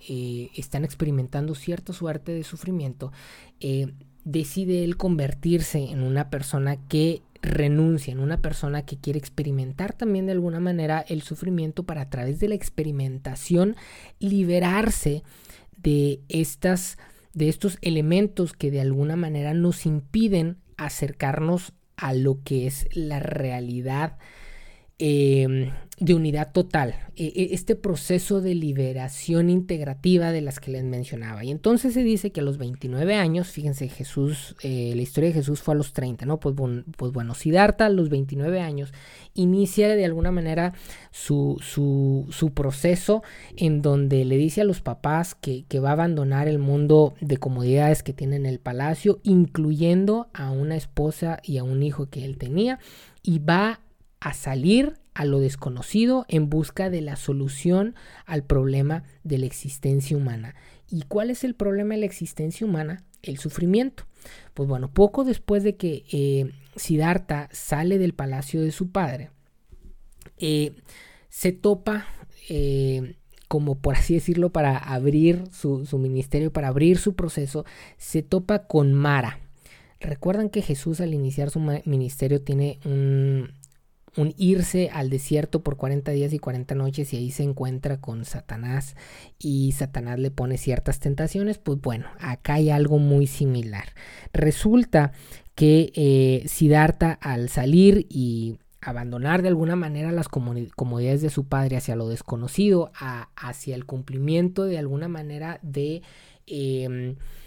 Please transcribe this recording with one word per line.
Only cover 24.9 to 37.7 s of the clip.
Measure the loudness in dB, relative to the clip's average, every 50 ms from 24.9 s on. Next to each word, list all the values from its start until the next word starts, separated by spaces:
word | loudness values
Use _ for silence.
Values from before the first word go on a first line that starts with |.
| -8 -2 0
em, | 2 4 4 4 6 6 4 4 2 2 0 -2 -2 -4 -6 -8 -10 -8 0
de | 2 4 4
unidad | 4 4 2 0 -2 -2 0
total, | 0 0 0 2 2 0 0 0 -2 -4 -8 -8 -8
e-, | -6 -6 -4 -2
e-, | 0 -2 0 -2
este | -2 0 0 0
proceso | 0 0 -2 -2 -2 -2 0 0 0 0 0 0 0
de | 0 0 0
liberación | 0 0 -2 0 0 -2 -2 -2 -4 -8 -8 -10 -8 -4 0 2 4 4 4
integrativa | 4 2 2 0 -4 -6 -6 -6 -6 -2 2 4 4 4 4 2
de | 0 -2
las | -2 -4 -6 -8
que | -8 -8
les | -8 -6 -4
mencionaba. | -4 -4 -6 -6 -8 -10 -10 -10 -10 -10 -10 -8
Y | -8
entonces | -4 0 2 4 4 4 2 2 0
se | 2 2
dice | 2 2 2 0 -2
que | -4 -2
a | -2
los | -2 -2 -4
veintinueve | -6 -8 -8 -8 -8 -6 -2 0 0 2 2
años, | 2 2 2 2 0 -2 -4
fíjense, | -6 -6 -4 -4 -4 -4 -6 -8
Jesús, | -8 -10 -12 -6 -4 -2 0 0 -2 -4 -8 -12 -14 -10
eh, | -8 -6 -4 -4 -2 -2 -2
la | -2
historia | -4 -4 -2 0 0 2
de | 2
Jesús | 0 0 -2 -2 -4
fue | 0 0 0
a | 0
los | 0 -2 -4
treinta, | -6 -6 -6 -6 -6 -4 -4
¿no? | -4 -2
Pues | -2 -4 -4
bun-, | -2 -2 -4 -4 -6 -8 -10 -10 -8
pues | -6 -6
bueno, | -4 -4 -6 -6 -6
Siddhartha | -4 0 2 4 6 6 6